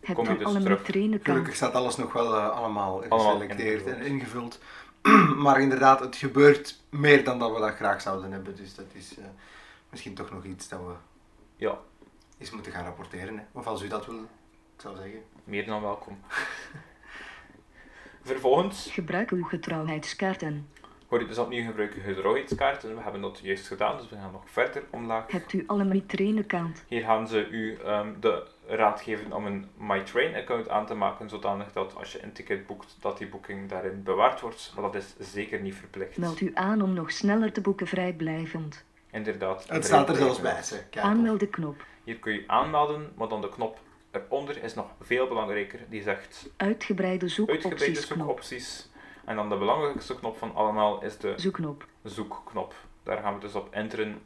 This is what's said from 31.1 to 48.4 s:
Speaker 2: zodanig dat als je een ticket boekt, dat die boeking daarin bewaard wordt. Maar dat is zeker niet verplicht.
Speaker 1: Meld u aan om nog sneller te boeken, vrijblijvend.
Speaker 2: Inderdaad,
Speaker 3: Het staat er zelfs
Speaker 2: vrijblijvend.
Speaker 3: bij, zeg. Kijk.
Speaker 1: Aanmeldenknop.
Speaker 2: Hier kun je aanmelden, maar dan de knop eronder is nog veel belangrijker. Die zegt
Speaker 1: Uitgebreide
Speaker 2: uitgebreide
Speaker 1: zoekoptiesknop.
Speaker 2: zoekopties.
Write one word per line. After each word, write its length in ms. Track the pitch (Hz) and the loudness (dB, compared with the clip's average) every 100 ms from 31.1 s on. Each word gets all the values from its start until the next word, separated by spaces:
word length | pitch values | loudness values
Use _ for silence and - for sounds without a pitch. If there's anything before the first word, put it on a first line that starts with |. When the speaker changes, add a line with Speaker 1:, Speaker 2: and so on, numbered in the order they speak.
| - 110 | -2 -10
Speaker 2:
zodanig 440 | 104 104 98 101 | -6 -4 -4 -4
dat 220 | - 95 - | -6 -6 -6
als 160 | 95 | -12
je 100 | - | -12
een 100 | 104 | -14
ticket 340 | - - 98 - | -14 -4 -4 -4
boekt, 300 | 104 - - | -14 -14 -8
dat 180 | 107 98 | -6 -6
die 100 | 101 | -10
boeking 400 | 98 - 98 98 | -12 -10 -10 -8
daarin 340 | 95 95 98 | -6 -6 -6
bewaard 380 | 98 95 120 135 | -2 4 4 4
wordt. 320 | 117 - - | -8 -10 -14
Maar 80 | - | -6
dat 120 | 101 | -4
is 200 | 101 95 - 98 | -4 -8 -14 -12
zeker 280 | 104 107 104 | -8 -6 -4
niet 140 | 98 | -6
verplicht. 420 | 98 - - 190 - | -8 -12 -8 -8 -4
Speaker 1:
Meld 220 | 175 160 | -4 -2
u 100 | 190 | -2
aan 280 | - 185 220 | 0 0 2
om 100 | 196 | 2
nog 180 | 180 160 | 0 -4
sneller 400 | - 202 214 220 | -2 2 4 2
te 80 | 214 | 0
boeken, 260 | 196 196 180 | 0 0 -2
vrijblijvend. 960 | 180 180 170 160 160 160 165 156 147 - _ _ | -2 -2 -2 -4 -4 -6 -6 -8 -12 -20 _ _
Speaker 2:
Inderdaad, 580 | 113 107 98 95 95 - | -8 -6 -4 -4 -4 -4
Speaker 3:
Het 160 | 160 | -2
staat 240 | - 151 139 | 6 6 8
er 60 | 151 | 4
zelfs 220 | 135 123 | 4 4
Speaker 2:
vrijblijvend. 40 | |
Speaker 3:
bij, 200 | - - - 101 | -2 -2 -6 -10
zeg. 100 | - | -10
Kijk. 140 | - | -2
Speaker 1:
Aanmeldenknop. 800 | 202 214 226 214 202 202 156 143 - - | 2 4 4 2 -2 -4 -6 -8 -16 -18
Speaker 2:
Hier 120 | - 113 | -12 -8
kun 140 | 110 | -4
je 120 | 104 95 | -4 0
aanmelden, 640 | 113 147 156 147 151 151 - | 2 2 2 2 0 -8 -6
maar 120 | 113 | -4
dan 120 | 107 | -4
de 80 | 101 | -6
knop 300 | - 113 - - - _ | -4 -6 -6 -20 -20 _
eronder 520 | 101 - 135 143 143 | -10 -4 -4 -4 -8
is 120 | 113 | -8
nog 120 | 110 104 - | -8 -10 -12
veel 280 | - 123 127 | -2 2 2
belangrijker. 520 | 117 107 104 101 - 113 | 0 -2 -2 -4 -8 -12
Die 140 | 107 | -8
zegt 480 | 101 95 - - - - | -4 -4 -4 -18 -20 -2
Speaker 1:
Uitgebreide 680 | 196 220 - 185 185 185 | 0 0 -2 0 0 0
Speaker 2:
uitgebreide 40 | 180 | -2
Speaker 1:
zoekoptiesknop. 880 | 175 208 160 185 165 143 151 - 170 | 0 0 0 0 0 0 0 -4 -4
Speaker 2:
zoekopties. 720 | 151 - | -2 -4